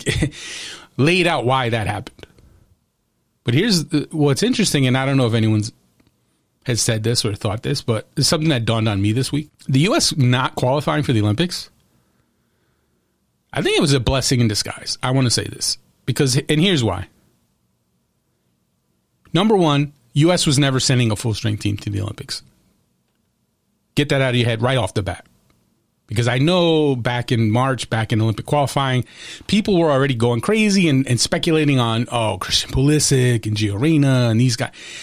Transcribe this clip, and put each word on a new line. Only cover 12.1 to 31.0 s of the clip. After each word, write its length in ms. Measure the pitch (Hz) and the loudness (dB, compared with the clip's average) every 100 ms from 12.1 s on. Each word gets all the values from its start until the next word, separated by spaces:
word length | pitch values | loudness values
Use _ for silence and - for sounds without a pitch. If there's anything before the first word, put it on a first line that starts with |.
| _ _ _ _ _ _ _ _ _ _ _ _ _ _ | _ _ _ _ _ _ _ _ _ _ _ _ _ _
I 80 | - | -4
think 160 | 349 427 | -2 0
it 20 | |
was 140 | 160 | 2
a 60 | 135 | 2
blessing 400 | 117 135 - 123 | 0 -2 0 2
in 80 | 113 | 0
disguise. 500 | 104 - - - - | 0 -6 -10 -12 -6
I 100 | 127 | -2
wanna 180 | 131 127 | 0 0
say 140 | - | -2
this 340 | - - - - _ _ | -4 -6 -8 -8 _ _
because, 320 | - 123 139 127 | -6 -2 0 0
and 240 | - 151 | 0 0
here's 240 | 196 165 | 2 2
why. 220 | 110 92 95 _ _ _ _ _ _ _ _ _ _ _ _ _ _ _ _ _ _ _ _ _ _ | 0 -2 -8 _ _ _ _ _ _ _ _ _ _ _ _ _ _ _ _ _ _ _ _ _ _
Number 240 | 165 220 202 | -2 2 4
one, 380 | 160 143 143 - _ | 4 2 0 -6 _
U 180 | 143 165 | 2 2
S 160 | 175 165 | 4 2
was 120 | 135 | 2
never 200 | 143 131 | 2 2
sending 320 | - 123 117 | 2 2 2
a 60 | 107 | 0
full-strength 460 | 120 101 107 104 | -4 -4 -4 -4
team 160 | 101 101 | -4 -4
to 100 | - | -6
the 140 | 101 | -6
Olympics. 400 | 98 - - - - _ _ _ _ _ _ _ _ _ _ _ _ _ _ | -6 -10 -12 -12 -14 _ _ _ _ _ _ _ _ _ _ _ _ _ _
Get 160 | - 143 | -4 0
that 100 | 139 | 0
out 100 | 131 | 0
of 60 | 123 | 0
your 100 | 117 | 0
head 140 | 113 | 0
right 160 | 123 131 | 0 0
off 160 | 101 | -2
the 100 | 113 | -4
bat. 220 | 92 85 - _ _ _ _ _ _ _ - | -6 -8 -14 _ _ _ _ _ _ _ -8
Because 180 | 113 120 | -2 0
I 120 | 127 | 2
know 580 | 151 180 170 160 151 127 | 2 4 4 4 2 0
back 340 | 120 120 120 | -2 -4 -2
in 200 | 117 110 | 0 2
March, 400 | 117 135 131 - | 2 0 -2 -4
back 240 | 110 110 | -4 -2
in 60 | 110 | 0
Olympic 240 | 110 104 - | 0 -2 -2
qualifying, 580 | 147 135 143 135 127 - - - - - | 0 0 0 0 0 -4 -10 -18 -14 -2
people 320 | 202 220 180 | 0 2 2
were 120 | 165 | 2
already 240 | 135 139 | 2 2
going 260 | 117 120 117 | 0 0 0
crazy 480 | 151 220 214 196 165 | 0 0 2 2 2
and, 180 | 131 | 2